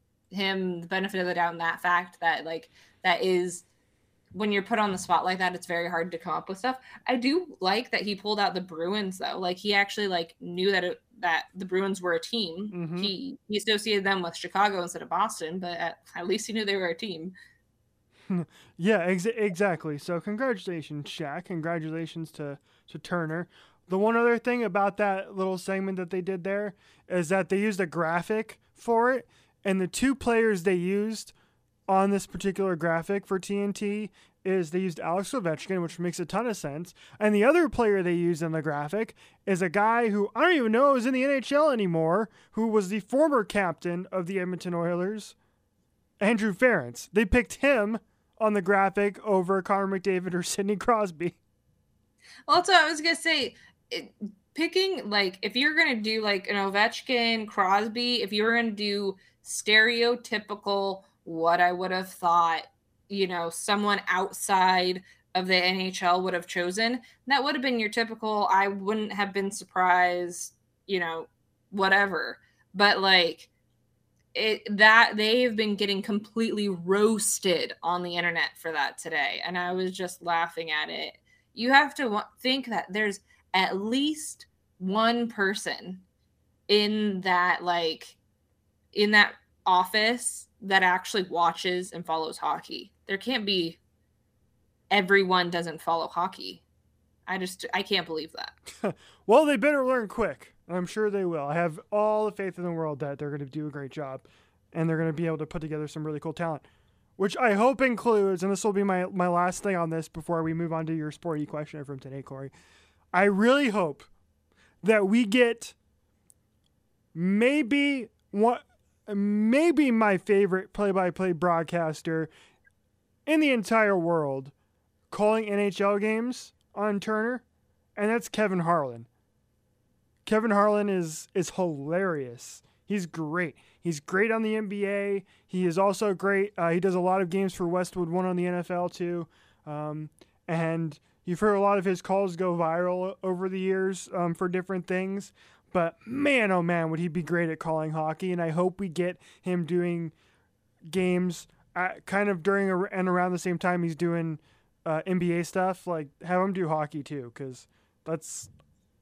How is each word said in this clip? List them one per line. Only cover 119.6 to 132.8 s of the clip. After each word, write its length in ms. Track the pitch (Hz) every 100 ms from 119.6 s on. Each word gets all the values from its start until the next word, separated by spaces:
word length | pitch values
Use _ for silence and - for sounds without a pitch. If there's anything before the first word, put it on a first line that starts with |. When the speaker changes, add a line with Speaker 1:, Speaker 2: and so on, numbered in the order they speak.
| 339 285 277
Speaker 2:
my 280 | 226 214 185
favorite 540 | - 202 196 185 196
play-by-play 640 | - 202 190 180 - 185
broadcaster 960 | 165 175 165 165 175 160 151 170 160 160 - _ _ _ _ _ _ _ _ -
in 140 | 311
the 100 | 302
entire 460 | 247 185 226 208 190
world 540 | 165 170 143 135 139 - _ _ _ _ _
calling 400 | - 208 220 214
N 100 | 202
H 220 | 202 190
L 160 | 202 202
games 560 | 214 220 240 247 - _ _ -
on 240 | 214 202
Turner, 420 | 220 214 226 254 - _ _ _ _ -
and 140 | 208
that's 180 | 233 233
Kevin 300 | - 214 185
Harlan. 480 | 165 170 139 117 117 _ _ _ _ _ _ _ _ _ _ _ -
Kevin 260 | 220 226
Harlan 380 | 202 208 208 208
is, 380 | 185 165 156 -
is 160 | 196 165
hilarious. 1080 | - 180 143 139 175 196 156 127 120 - - _ _